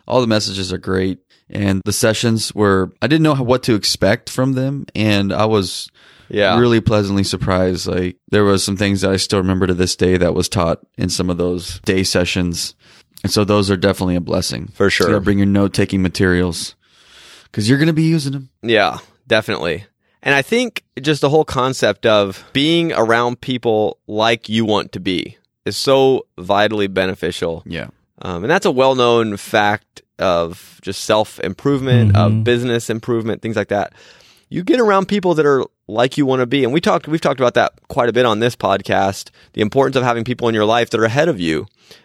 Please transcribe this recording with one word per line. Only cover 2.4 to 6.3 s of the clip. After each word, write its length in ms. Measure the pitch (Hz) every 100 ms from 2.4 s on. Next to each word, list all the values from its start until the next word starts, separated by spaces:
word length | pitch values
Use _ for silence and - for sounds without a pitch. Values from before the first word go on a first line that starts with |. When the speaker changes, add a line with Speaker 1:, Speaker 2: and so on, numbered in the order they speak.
| -
Speaker 1:
were, 380 | - 101 95 90 -
I 40 | 117
didn't 160 | 160
know 120 | 156
what 280 | 135 120 127
to 100 | -
expect 540 | 107 - - 95 120 -
from 240 | - 131
them. 320 | 131 135 139 -
And 380 | - 107 101 98
I 120 | 92
was 440 | 110 107 87 - - _ _ _ -